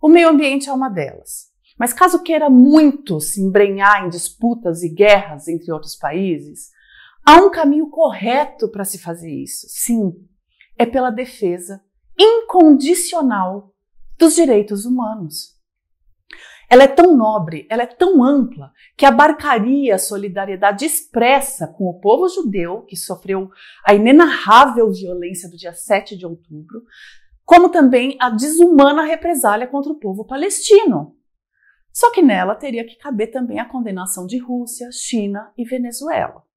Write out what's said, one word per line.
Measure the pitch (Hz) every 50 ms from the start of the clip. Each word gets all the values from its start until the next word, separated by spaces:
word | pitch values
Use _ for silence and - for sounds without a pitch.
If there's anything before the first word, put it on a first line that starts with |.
O | - 302
meio | 320 349 339 330
ambiente | 320 285 302 277 269 277 277 269
é | 277
uma | 262 269 262
delas. | 202 175 147 131 - - _ - - - - _ _ _ _ _ _ _
Mas | 233 240 240
caso | - 359 359 349 339 349
queira | - 330 311 311 294
muito | 262 247 247 285 294 311 311 294 269 294 - - 185 156
se | 151 - - 202
embrenhar | 190 190 185 208 208 202 196 196 196 202 208 202 190
em | 180
disputas | 170 175 - - - _ - 240 240 233 - 180 165 170
e | 175 170
guerras | 156 160 202 208 208 196 - - 156 143 - -
entre | 170 165 165 -
outros | 165 156 - - -
países, | _ - 147 147 175 196 190 170 147 143 147 151 - - - _ _ _ _ _ _ _ _ _ _ -
há | - 294 339
um | 381 403
caminho | 392 330 320 285 285 302 320 302
correto | - - 330 285 208 190 190 233 240 269 294 285 - _ 226 202
pra | - 202 196
se | 190 - 180
fazer | - 175 170 170 170 165
isso. | 151 135 135 - - - - _
Sim, | - - - - 233 226 208 190 170 - _ _ _ _ _ _ _ _ _ _ _ _
é | 233
pela | 233 233 269 254 254
defesa | 226 220 254 254 - - 214 180 175 175 175 185 196 196 _ _ _ _ _ _ - _
incondicional | 381 440 453 466 453 - - 370 339 311 294 269 285 277 349 359 - - - 339 302 262 220 202 185 180 190 202 202 _ _ _ _ _ _ _ - - - -
dos | 339 320 311
direitos | - 339 285 240 208 208 202 208 202 208
humanos. | 240 254 254 247 214 220 220 185 156 147 - - _ _ _ _ _ _ _ _ _ _ _ _ _ _ _ _ _ - - - - - _ _ _
Ela | 240 247 269
é | 269
tão | 277 - 339 370 339
nobre, | 262 220 214 214 214 175 160 165 151 - _
ela | 220 226 240
é | 240
tão | - _ 370 359 381 302
ampla, | 240 262 285 285 247 - - - 135 131 _ _ _ _ _ _
que | -
abarcaria | 277 226 233 285 302 311 302 - 294 269 233 202 240 269 285 277 262 202
a | 190
solidariedade | - - 208 196 202 202 180 196 196 196 196 185 202 202 208 202 269
expressa | 320 - - - _ _ 240 226 240 269 277 277 - - - 262
com | 247 - _ 202
o | 185 175 180
povo | _ 202 226 285 359 370
judeu, | 339 403 330 226 - 196 170 170 180 226
que | - _ - 175
sofreu | - - 190 175 _ 185 190 190 190 190 _ _ - - - _ _
a | - 208
inenarrável | 208 214 233 269 302 349 - - - - 185 214 233 277 269 233 233 233 208
violência | 190 185 190 180 180 180 175 175 190 175 - 180
do | 170
dia | 170 - 175 170
sete | - - - 214 196 214 - 214 185
de | 180
outubro, | 170 170 165 _ _ 156 151 156 165 - 226 _ _ _ _ - - _ - _ _ _ _ _
como | - - 349 349 359
também | 349 349 302 262 247 247 240 269 277 -
a | 247 247
desumana | 226 214 240 302 311 330 349 349 339 277 277 277 294 302 320
represália | 311 330 320 330 339 349 277 - 214 202 214 247
contra | 254 254 285 277 294 311
o | 302
povo | - 208 190 202 214
palestino. | _ 254 277 302 403 392 - - - 440 392 440 359 214 151 147 - _ _ _ _ _ _ _ _ _ _ _ _ _ _ _ _ _
Só | - - 480
que | 466 403
nela | 349 269 208 185 180 185 220
teria | 214 - 285 240 233 233
que | 226 - _
caber | _ 285 269 202 214 220
também | - 262 247 233 208 208
a | 233
condenação | 247 - 262 240 220 190 185 180 185 - 190 180 180
de | 214 254
Rússia, | 247 - 247 247 240 233 - - 240 247
China | 247 - - - - 226 208 202 202 202 220 _ _ -
e | 240
Venezuela. | 226 254 254 247 240 240 247 269 311 330 220 78 - - - _ _ _